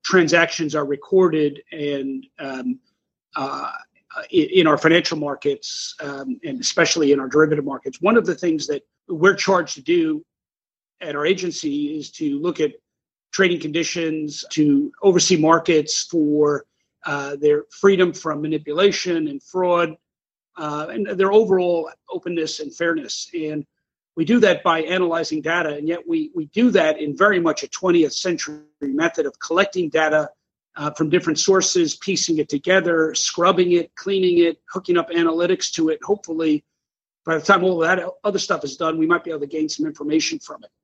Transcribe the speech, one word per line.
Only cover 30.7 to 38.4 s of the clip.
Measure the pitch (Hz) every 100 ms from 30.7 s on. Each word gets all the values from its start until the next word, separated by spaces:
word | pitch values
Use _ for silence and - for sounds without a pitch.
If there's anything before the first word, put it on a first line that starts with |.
| -
uh, | 147
from | - 156
different | 175 160 151
sources, | - 190 - 180 160 -
piecing | - 185 - 156
it | 147
together, | 143 180 190 175 165 160
scrubbing | - - - 175 185 180
it, | 175 165
cleaning | - 196 196 185 170
it, | 170 160 _
hooking | 185 185 175
up | 165
analytics | 170 165 160 175 185 -
to | - 160
it. | 151
Hopefully, | - 208 - 165 160 151 _ _ _ _ _ _
by | - 160
the |
time | 147 196
all | 185 175
of | 160
that | 185 170 -
other | 208
stuff | 190